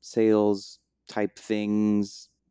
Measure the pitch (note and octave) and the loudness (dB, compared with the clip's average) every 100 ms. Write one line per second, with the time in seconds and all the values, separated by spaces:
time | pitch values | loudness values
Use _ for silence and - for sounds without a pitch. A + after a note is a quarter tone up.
0 | - A#2+ A2 G#2+ G#2 G2+ - - _ _ | -6 0 4 4 4 0 -4 -20 _ _
1 | - - G2+ - - G#2+ G#2 G#2+ G#2+ G#2 | -10 -6 -6 -6 -6 -4 -2 0 2 0
2 | G2+ - - _ _ | -2 -8 -20 _ _